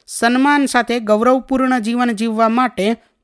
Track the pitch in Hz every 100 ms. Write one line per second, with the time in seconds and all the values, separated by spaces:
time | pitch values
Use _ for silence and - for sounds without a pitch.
0 | - - 233 247 277 294 269 247 233 240
1 | 214 214 247 262 - 262 262 254 214 240
2 | 240 208 226 220 226 233 254 - 202 233
3 | _ _